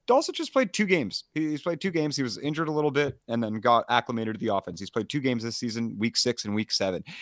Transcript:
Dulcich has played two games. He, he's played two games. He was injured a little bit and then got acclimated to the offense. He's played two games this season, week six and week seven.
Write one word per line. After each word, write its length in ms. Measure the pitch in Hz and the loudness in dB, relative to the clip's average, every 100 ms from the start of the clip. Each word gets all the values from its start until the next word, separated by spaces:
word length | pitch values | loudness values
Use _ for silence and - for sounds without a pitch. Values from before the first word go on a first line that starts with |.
| - | 2
Dulcich 300 | 254 330 330 | 4 4 -4
has 120 | 320 | -2
played 240 | 269 226 | 0 0
two 120 | - 202 | 2 2
games. 400 | 180 104 - - | 2 2 -6 -8
He, 160 | 156 156 | -4 -2
he's 120 | 151 | -2
played 200 | 180 170 | -4 -2
two 100 | 196 | -2
games. 240 | 165 151 139 | 0 0 0
He 80 | |
was 140 | 127 107 | -2 -2
injured 300 | 147 156 156 | -4 -2 -2
a 20 | |
little 180 | 151 151 | 2 2
bit 280 | 139 143 - - | 2 0 -2 -4
and 160 | 117 | -2
then 160 | 110 107 | -2 0
got 260 | 117 117 - | 4 4 4
acclimated 460 | 120 - 117 110 110 | 2 2 -2 -2 -2
to 40 | |
the 160 | 110 98 | 0 0
offense. 240 | - 85 | -2 -8
He's 100 | 98 | -6
played 200 | 117 107 | -4 -2
two 100 | 147 | -2
games 240 | 131 117 | 0 0
this 140 | 117 - | -2 -4
season, 380 | 120 113 117 107 | -4 -4 -4 -2
week 180 | 113 - | -2 2
six 280 | 123 120 104 | 0 0 -2
and 100 | 104 | -2
week 160 | 110 | 0
seven. 320 | - 98 87 - - | 0 0 -2 -6 -16